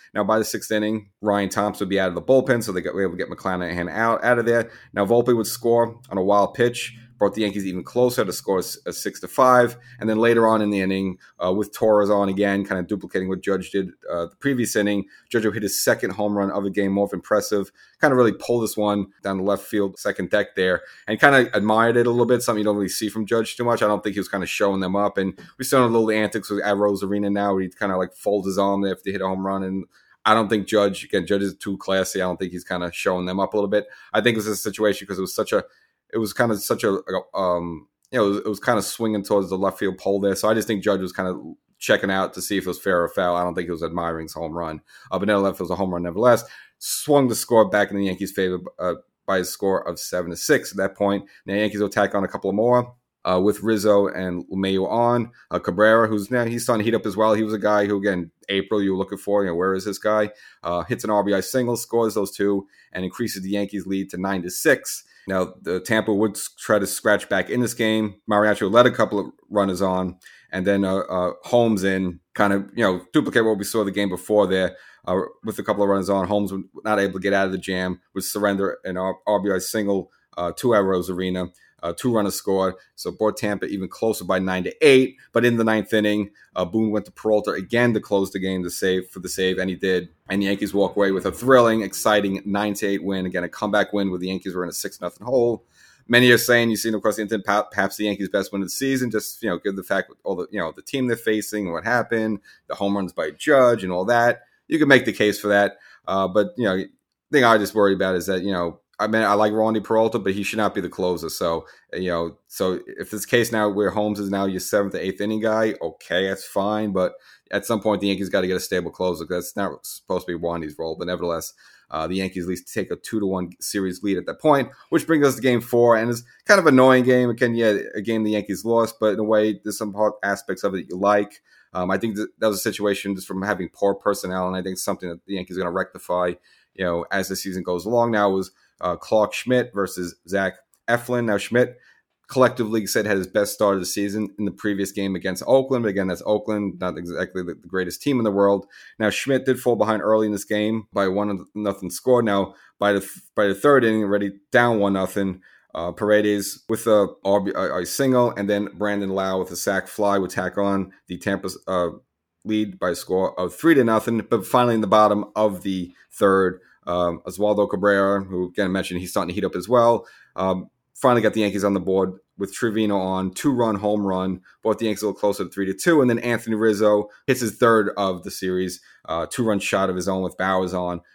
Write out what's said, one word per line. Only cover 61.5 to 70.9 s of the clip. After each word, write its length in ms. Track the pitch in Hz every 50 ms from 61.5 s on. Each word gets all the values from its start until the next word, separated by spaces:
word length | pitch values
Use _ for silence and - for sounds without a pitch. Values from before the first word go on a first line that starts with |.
| - 131 123 117 120
scores 380 | 110 - - - 117 117 113 101
those 160 | 110 98 95
two, 340 | - - 101 101 101 98 98 _ _ _ _ _
and 140 | - 92 92
increases 380 | 90 - - 120 107 - 98 92
the 80 | 95
Yankees' 340 | 101 101 101 98 - 101 85
lead 240 | 95 98 95 95 98
to 80 | -
nine 240 | 90 92 98 98 92
to 80 | 85 90
six. 540 | - - - 160 135 - - - - - - _ _ _ -
Now, 260 | 95 95 92 92 - - -
the 180 | - 82 90 90
Tampa 320 | - - 113 110 101 -
would 260 | 104 98 110 107 95
s-, 120 | - - - _
try 220 | - - - 107 104
to 80 | 98
scratch 420 | 95 - - - 110 104 101 - -
back 220 | 101 95 92 -
in 80 | - 123
this 160 | 123 110 -
game. 400 | - 117 110 110 110 110 104 98 _ -
Mariachi 440 | - 107 104 107 107 104 - 107 92
let 160 | 104 120 123
a 40 | 123
couple 280 | - - 113 95 107 101
of 80 | 87 64 - _ _
runners 340 | - 95 104 98 98 92 87
on, 360 | 98 95 92 92 92 92 87 _ _ - - - _ -
and 140 | - 95 92
then, 180 | 98 101 98 101
uh, 160 | 95